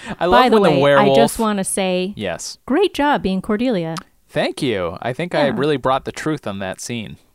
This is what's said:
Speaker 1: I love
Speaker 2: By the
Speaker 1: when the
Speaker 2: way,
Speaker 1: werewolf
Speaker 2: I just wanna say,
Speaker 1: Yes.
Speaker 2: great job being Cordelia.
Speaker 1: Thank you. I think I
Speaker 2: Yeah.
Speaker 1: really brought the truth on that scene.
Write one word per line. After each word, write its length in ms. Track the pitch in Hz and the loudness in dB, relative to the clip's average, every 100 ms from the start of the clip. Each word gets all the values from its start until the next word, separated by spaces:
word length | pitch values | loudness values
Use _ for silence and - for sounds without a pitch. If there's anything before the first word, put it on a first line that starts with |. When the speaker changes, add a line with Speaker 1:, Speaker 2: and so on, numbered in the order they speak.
| - - | -14 -4
Speaker 1:
I 60 | 170 | 4
love 180 | 240 | 6
Speaker 2:
By 60 | 254 | 6
the 100 | 220 | 6
Speaker 1:
when 100 | 196 | 4
the 40 | 147 | 4
Speaker 2:
way, 60 | |
Speaker 1:
werewolf 340 | 143 143 202 269 | 4 6 6 6
Speaker 2:
I 40 | |
just 180 | 226 - | 4 2
wanna 240 | 220 208 | -2 -2
say, 500 | 190 - 190 180 185 208 | -4 -2 -2 -2 -4 -6
Speaker 1:
Yes. 400 | 98 - - - - | -6 -6 -10 -12 -4
Speaker 2:
great 280 | 269 392 | 0 0
job 280 | - 285 247 | 0 0 0
being 180 | 185 190 | 0 -4
Cordelia. 540 | - 208 247 208 165 165 - _ _ | -2 -2 -2 -2 -4 -8 -12 _ _
Speaker 1:
Thank 320 | 147 220 - | -4 -4 -2
you. 360 | 139 104 87 87 | -2 -2 -2 -4
I 120 | - | -6
think 200 | 127 175 | -6 -4
I 120 | 160 147 | 0 0
Speaker 2:
Yeah. 60 | 117 | 0
Speaker 1:
really 220 | 143 143 | -2 0
brought 260 | 131 131 - | 0 -2 -4
the 60 | |
truth 340 | - 156 151 - | -8 -6 -4 -6
on 140 | 98 | -8
that 220 | 98 87 | -8 -8
scene. 340 | - 120 101 69 _ | -8 -8 -10 -14 _